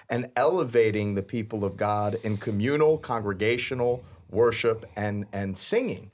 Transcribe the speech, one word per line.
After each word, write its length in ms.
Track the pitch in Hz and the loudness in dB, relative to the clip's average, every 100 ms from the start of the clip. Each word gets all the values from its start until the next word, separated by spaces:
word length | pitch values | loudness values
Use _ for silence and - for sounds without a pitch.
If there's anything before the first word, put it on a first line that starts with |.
| - | -6
and 220 | 120 123 - | -4 -2 2
elevating 800 | 143 185 135 117 110 107 104 | 2 2 2 4 4 2 0
the 80 | 98 | -2
people 420 | 95 120 110 110 | -4 -6 -4 -4
of 140 | 98 98 | -4 -2
God 400 | 104 104 104 98 | 0 0 0 -2
in 140 | 110 104 | -4 -4
communal, 600 | - 104 117 147 156 156 | -2 -2 0 4 4 4
congregational 1040 | - 120 101 92 107 120 - 127 123 123 - - - | 0 -4 -2 0 0 0 -2 -2 0 -2 -6 -20 -6
worship 560 | 98 120 110 117 110 - - | 2 4 4 0 0 -4 -4
and, 300 | 104 101 101 | -2 -2 -4
and 220 | 98 98 92 | -4 -4 -4
singing. 540 | - 220 254 - 98 | 0 0 0 -6 -12